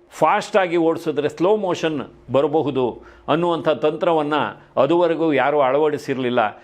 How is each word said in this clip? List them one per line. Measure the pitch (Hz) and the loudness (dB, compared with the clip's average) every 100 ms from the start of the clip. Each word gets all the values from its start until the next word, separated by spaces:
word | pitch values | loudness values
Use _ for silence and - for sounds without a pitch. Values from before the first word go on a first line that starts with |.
| _ | _
ಫಾಸ್ಟಾಗಿ | - 160 208 - 208 180 170 | 0 0 2 0 2 2 2
ಓಡಿಸಿದ್ರೆ | 165 156 160 143 143 | 0 0 -2 -2 -4
ಸ್ಲೋ | - 175 214 | 0 0 2
ಮೋಷನ್ | 185 165 165 147 101 - - | 0 -2 -2 -4 -8 -14 -2
ಬರಬಹುದು | 131 147 160 143 131 123 92 - - - | 0 2 0 0 0 -2 -4 -14 -10 -2
ಅನ್ನುವಂಥ | 151 175 165 156 | 0 0 0 -2
ತಂತ್ರವನ್ನು | 143 151 151 175 160 147 151 110 - - - | 0 -2 0 0 0 0 -2 -4 -8 -6 0
ಅದುವರೆಗೂ | 135 170 175 156 160 | 2 2 2 0 0
ಯಾರೂ | 135 127 151 | 2 2 2
ಅಳವಡಿಸಿರಲಿಲ್ಲ. | 131 143 156 147 - 131 127 123 107 - | 2 2 0 -2 -6 -4 -2 0 0 -4